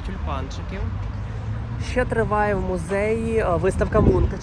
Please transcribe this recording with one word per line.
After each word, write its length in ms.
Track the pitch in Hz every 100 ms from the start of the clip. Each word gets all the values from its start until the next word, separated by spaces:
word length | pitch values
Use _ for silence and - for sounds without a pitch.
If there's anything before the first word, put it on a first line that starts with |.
| -
тюльпанчиків. 760 | - 151 139 131 - - 185 - - - - - - - - - - -
Ще 140 | 247
триває 500 | - 226 202 208 208
в 60 | 196
музеї, 760 | 185 180 160 196 214 226 226 220
е, 180 | 180 165
виставка 440 | 185 190 202 214
Мунка, 360 | 175 180 - -